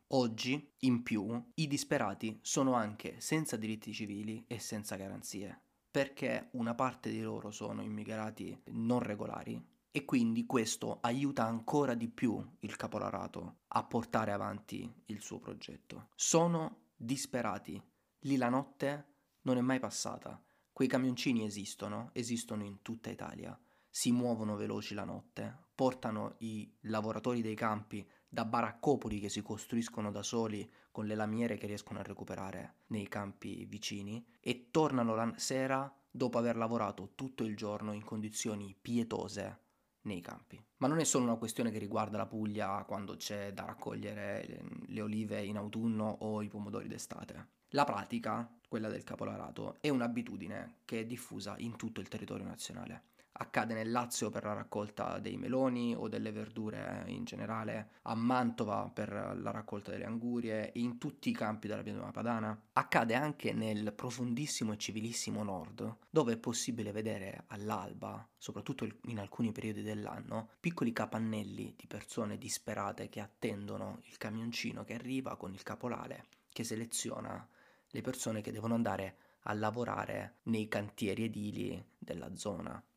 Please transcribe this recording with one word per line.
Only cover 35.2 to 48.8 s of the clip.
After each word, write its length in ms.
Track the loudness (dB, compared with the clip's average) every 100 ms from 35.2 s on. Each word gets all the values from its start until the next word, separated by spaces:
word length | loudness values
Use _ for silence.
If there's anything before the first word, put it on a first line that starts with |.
| 2 0
sera 580 | -2 0 2 2 0 -8 _
dopo 280 | -2 2 4
aver 180 | 4 4
lavorato 560 | 2 4 2 0 -10
tutto 300 | -8 -8 -2
il 100 | -2 0
giorno 360 | -2 -2 -2
in 100 | -4
condizioni 720 | -4 -4 -4 -2 0 -2 -4 -8
pietose 800 | 0 2 2 0 -2 -2 -4 -6 _ _ _ _ -6
nei 140 | -4
campi. 400 | -6 -12 -14 -20 -20 _
Ma 100 | 4
non 100 | 6
è 60 |
solo 200 | 6 6
una 120 | 6 4
questione 340 | 2 2 2
che 80 | 2
riguarda 380 | 0 2 2 0
la 100 | -2
Puglia 560 | 0 0 0 0 -2 -2
quando 300 | -4 -4 -6
c'è 360 | -4 -4 -4
da 120 | -6
raccogliere 840 | -6 -6 -4 -4 -4 -4 -4 -4 -4
le, 180 | -8 -8 -10 -6
le 140 | -2
olive 420 | 0 0 0 -2
in 120 | -2 -2
autunno 600 | -2 0 2 4 2 0
o 220 | -2 0
i 60 | -2
pomodori 400 | -4 -6 -6 -6
d'estate. 600 | -8 -8 -10 -10 -12 -14 _ _
La 140 | 2
pratica, 680 | 4 2 0 -2 0 0 -2 -10 _
quella 220 | -2